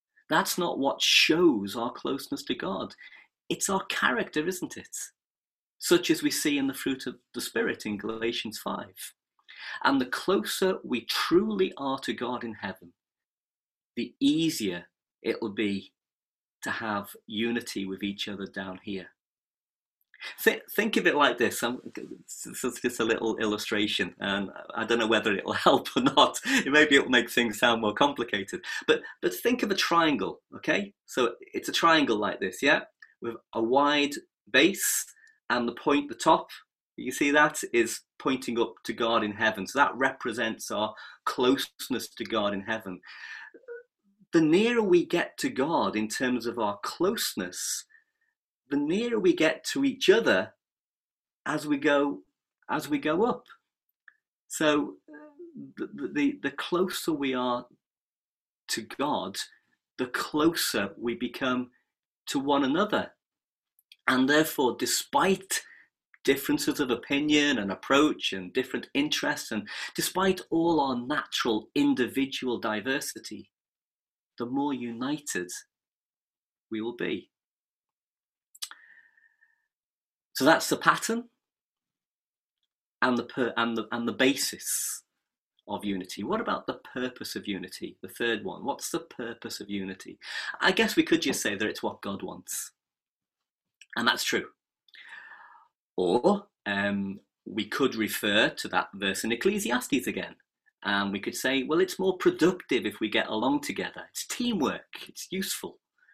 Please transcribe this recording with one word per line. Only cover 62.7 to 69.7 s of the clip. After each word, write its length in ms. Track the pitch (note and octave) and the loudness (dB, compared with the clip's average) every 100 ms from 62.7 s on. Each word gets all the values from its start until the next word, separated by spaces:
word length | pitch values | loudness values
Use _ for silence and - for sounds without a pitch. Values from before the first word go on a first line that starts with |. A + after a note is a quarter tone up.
| D#3+ G#3 A#2 F2+ _ _ _ _ _ _ _ _ - - | 2 2 0 -2 _ _ _ _ _ _ _ _ -6 0
And 200 | B2+ C3+ | 2 4
therefore, 480 | D3+ D#3 - B2 G#2 | 4 4 2 0 0
despite 800 | C#3 - - C#3+ F3+ F#3 - - - - _ _ _ _ | -2 -2 0 2 2 0 -2 -6 -6 -18 _ _ _ _
differences 560 | - C3+ - D3+ - D3 | 0 2 2 0 0 0
of 100 | C3 | 0
opinion 680 | A#2 - C#3+ D3+ D3 D3 B2 | -2 0 -2 4 4 4 2
and 120 | G2 | -2
approach 640 | F#2+ - C#3 D3+ - - | -6 2 4 4 2 -6
and 180 | G2 F2+ | -6 -4
different 360 | C3 C3 A#2+ - C#3 | -4 -4 -6 -4 -2
interests, 560 | D3 - C#3+ C#3+ - | 0 0 -2 -4 -4
and 160 | A2 G#2+ | -6 -6